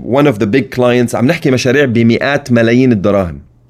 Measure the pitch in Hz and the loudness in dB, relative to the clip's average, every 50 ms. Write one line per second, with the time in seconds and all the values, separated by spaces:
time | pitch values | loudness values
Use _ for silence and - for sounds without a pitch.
0 | - - 117 139 147 147 117 101 113 101 107 135 113 - - 123 123 123 120 123 | -6 -4 0 0 2 2 0 0 -2 0 0 -2 -2 -2 -2 -2 0 2 2 2
1 | 123 113 - 107 117 143 165 160 - 143 127 117 - 127 120 147 143 127 107 117 | 0 0 -2 -2 0 0 -2 0 -2 -2 0 0 0 0 2 2 0 0 2 2
2 | 117 113 117 - - 135 143 143 - - 120 117 113 117 120 123 131 127 117 98 | 2 2 2 0 0 -2 -4 -4 -2 -2 0 2 2 2 2 2 2 2 2 0
3 | 87 104 98 98 92 85 73 71 - _ _ _ _ _ | 0 0 0 0 -2 -2 -6 -12 -16 _ _ _ _ _